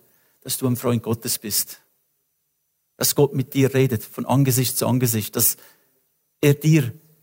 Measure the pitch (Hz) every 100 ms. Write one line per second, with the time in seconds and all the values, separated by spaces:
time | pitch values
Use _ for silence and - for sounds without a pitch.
0 | _ _ _ _ 135 - 127 120 123 120
1 | 113 113 - - 107 - - - _ _
2 | _ _ _ _ _ _ _ _ _ -
3 | 127 - 143 139 123 139 135 131 135 110
4 | - - 123 135 131 120 123 - 113 123
5 | 123 110 107 120 - - - _ _ _
6 | _ _ _ - 147 143 156 156 117 -
7 | _ _